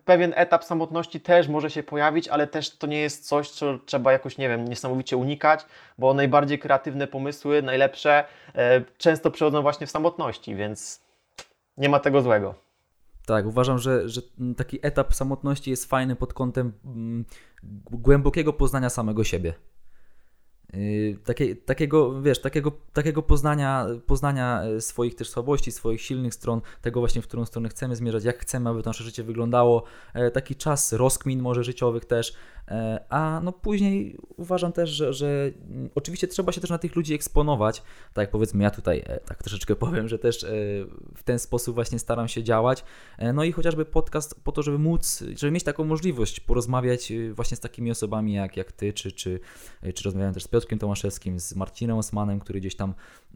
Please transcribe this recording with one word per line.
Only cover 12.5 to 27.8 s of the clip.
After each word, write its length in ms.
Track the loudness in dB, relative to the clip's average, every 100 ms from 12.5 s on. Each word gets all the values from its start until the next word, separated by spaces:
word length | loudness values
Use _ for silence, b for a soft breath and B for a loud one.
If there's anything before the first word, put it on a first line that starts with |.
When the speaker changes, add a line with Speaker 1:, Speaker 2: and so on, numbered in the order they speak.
| -8 _ _ _ _ _ -16 0
Speaker 2:
Tak, 200 | 0 2
uważam, 340 | 2 2 2
że, 300 | 2 0 0
że 120 | -6 -12 -8 -6 -4
taki 220 | -6 -4
etap 320 | -2 0 2
samotności 560 | 2 2 -2 -2 -2 -2
jest 200 | -6 0
fajny 260 | 0 0 -2
pod 180 | -4
kątem, 400 | -2 -2 0 -2 -6 -14
mm, 400 | -10 -6 -6 -8 b b b
g-, 360 | -18 -18 -10 0
głębokiego 540 | 6 8 6 4 0
poznania 360 | 4 4 4 0
samego 340 | 0 0 2
siebie. 300 | 0 0 -2 -6 -14 -20 -20 -20 -20 -20 -20 _ _ _ -12
Yy, 440 | -6 -2 0 0 -2 -4
takie-, 300 | 0 0 -2
takiego, 640 | -4 -2 4 4 4 2
wiesz, 200 | 2 2
takiego, 300 | 0 -2 -2 -4 -4
takiego 280 | -2 0 0
poznania, 640 | 6 6 6 2 0 0 -2 -4 2
poznania, 560 | 2 2 0 0 0
e, 180 | -2 -4
swoich 340 | -4 -2 -2 -2
też 140 | -8
słabości, 420 | -6 0 2 2
swoich 300 | 0 -2 -2
silnych 320 | -4 -4 -4
stron, 280 | -4 -4 -4 B B
tego 180 | -4 0
właśnie, 220 | 2 2
w 60 | 0
którą 180 | -6 -6
stronę 240 | -6 -8
chcemy 260 | -6